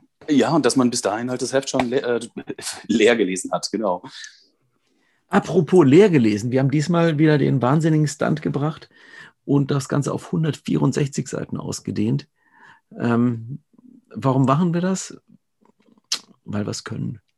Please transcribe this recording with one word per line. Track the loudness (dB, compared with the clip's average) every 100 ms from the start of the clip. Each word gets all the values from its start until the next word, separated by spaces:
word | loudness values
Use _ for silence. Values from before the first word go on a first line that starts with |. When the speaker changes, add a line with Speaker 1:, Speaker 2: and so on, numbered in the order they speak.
| _ _ 0
Speaker 1:
Ja, | 2 4 2
und | 2
dass | 2
man | 2
bis | 0
dahin | -2 -2 -4
halt | -6
das | -2
Heft | -2 -2
schon | -2 0
le-, | -2
äh, | -2 -2 -4 -12
<laughs> | -12 -12 -12 -10 -2
leer | 2 4 4
gelesen | 0 -2 -6
hat, | -6 -6
genau. | -4 -2 -4 -8 -18 -20 -20 _ _ _ _ _ _ _ _ _
Speaker 2:
Apropos | -2 0 0 2 4 6
leer | 8 6
gelesen, | 6 2 0 0
wir | 0
haben | 2
diesmal | 0 0 2 2 2
wieder | 4 4
den | 2 2
wahnsinnigen | 2 2 2 2 0
Stunt | -2 -2 -2
gebracht | -4 -4 -4 -6 -14 _ -20 -20 -20 _ -2
und | 0 0
das | -2 -2
Ganze | -2 -2
auf | -6 -6
hundertvierundsechzig | -4 -2 -4 -4 -2 0 0 -2 -4 -8
Seiten | -8 -8 -10
ausgedehnt. | -10 -10 -8 -4 -2 -2 -6 _ _ _ -20 -20 _ -6
Ähm, | -2 0 0 -2 -8 -16 _ _ -20 -20 _
warum | -4 0 2 2
machen | 2 0 -2
wir |
das? | -2 -4 -8 -16 _ _ _ _ _ _ _ _ -10 -10 -10 _ -10
Weil | -6 -6
wir's | -8
können. | -10 -10 -10 -10 _